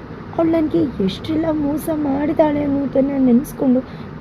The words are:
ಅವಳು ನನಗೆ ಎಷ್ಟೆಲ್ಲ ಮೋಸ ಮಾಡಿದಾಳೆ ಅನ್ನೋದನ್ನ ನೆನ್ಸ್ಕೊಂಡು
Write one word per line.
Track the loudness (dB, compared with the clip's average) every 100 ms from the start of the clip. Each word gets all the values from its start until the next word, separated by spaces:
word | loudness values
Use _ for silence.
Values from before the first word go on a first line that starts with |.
| -6 -14 -10 0
ಅವಳು | 2
ನನಗೆ | 2 2 2 0 0
ಎಷ್ಟೆಲ್ಲ | -2 -2 -4 -2 0
ಮೋಸ | 0 0 -2 -2
ಮಾಡಿದಾಳೆ | -2 0 0 0 2 2 2
ಅನ್ನೋದನ್ನ | 0 0 0 0 0 2
ನೆನ್ಸ್ಕೊಂಡು | 4 4 2 -2 2 2 0 -10 -12 -2